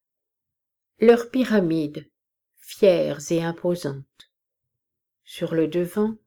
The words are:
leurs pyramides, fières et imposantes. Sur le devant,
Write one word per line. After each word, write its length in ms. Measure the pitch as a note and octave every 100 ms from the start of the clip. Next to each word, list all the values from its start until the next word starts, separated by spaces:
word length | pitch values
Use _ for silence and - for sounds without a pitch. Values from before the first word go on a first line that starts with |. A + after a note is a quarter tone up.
| _ _ _ _ _ _ _ _ _ _
leurs 300 | A3+ A#3 A#3
pyramides, 800 | C4 A3+ G#3+ E3+ D#3+ D3+ D3 - _ _ _ _ _
fières 640 | - - G3+ E3 D3+ D#3+ -
et 100 | E3
imposantes. 880 | E3 E3+ F3+ E3+ C#3 C#3 - _ _ _ _ _ _ _ _ _ _ _
Sur 320 | - - E3 E3
le 120 | D#3
devant, 480 | F3 F3 G#3+ A3 A3